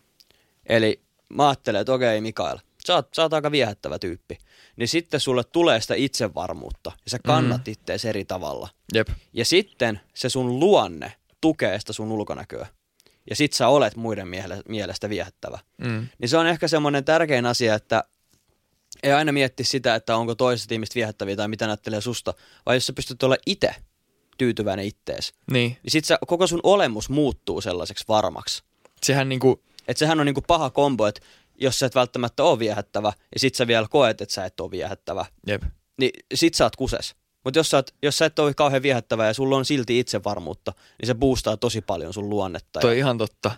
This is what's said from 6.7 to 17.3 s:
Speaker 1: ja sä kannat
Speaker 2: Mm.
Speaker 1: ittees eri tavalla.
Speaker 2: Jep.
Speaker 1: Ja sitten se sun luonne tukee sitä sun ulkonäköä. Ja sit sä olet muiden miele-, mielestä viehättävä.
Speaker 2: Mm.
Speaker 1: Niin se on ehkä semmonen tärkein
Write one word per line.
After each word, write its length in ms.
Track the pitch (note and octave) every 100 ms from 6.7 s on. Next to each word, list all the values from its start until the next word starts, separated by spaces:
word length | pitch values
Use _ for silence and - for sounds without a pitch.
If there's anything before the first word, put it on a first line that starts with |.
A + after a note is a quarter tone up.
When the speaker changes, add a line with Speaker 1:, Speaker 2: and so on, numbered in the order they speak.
| - - - -
Speaker 1:
ja 60 |
sä 80 | B2 -
kannat 400 | D#3 B2 A#2+ B2
Speaker 2:
Mm. 40 |
Speaker 1:
ittees 340 | G#2+ - F#2+ A2+
eri 200 | G2+ G2
tavalla. 440 | F#2 D2+ C2+ - - -
Speaker 2:
Jep. 140 | A2 G#2+ - -
Speaker 1:
Ja 120 | - A#2
sitten 540 | F3 G#3+ - A#2+ G#2+ -
se 160 | - B2+
sun 300 | C3 B2+ B2+
luonne 540 | F3 F3+ G2+ E2 B1+ - _ _
tukee 380 | D#3 D3+ A2+ F#2+
sitä 140 | -
sun 180 | A2+ A2
ulkonäköä. 560 | A2 G#2 C#2 - A#1 - _ _ _ _ _ -
Ja 60 | A2
sit 180 | D3
sä 140 | - A#2
olet 280 | C#3+ A#2 A#2
muiden 320 | A2+ G2+ F#2
miele-, 340 | F2+ F#2+ G2 -
mielestä 400 | G#2+ F#2 F#2 G#2
viehättävä. 500 | G#2 E2+ - - - - -
Speaker 2:
Mm. 300 | B2 A2 A#2 -
Speaker 1:
Niin 120 | A#2+
se 80 | D#3+
on 100 | E3
ehkä 200 | E3 E3
semmonen 380 | D#3 D3 C#3+ C#3
tärkein 400 | D#3+ D#3+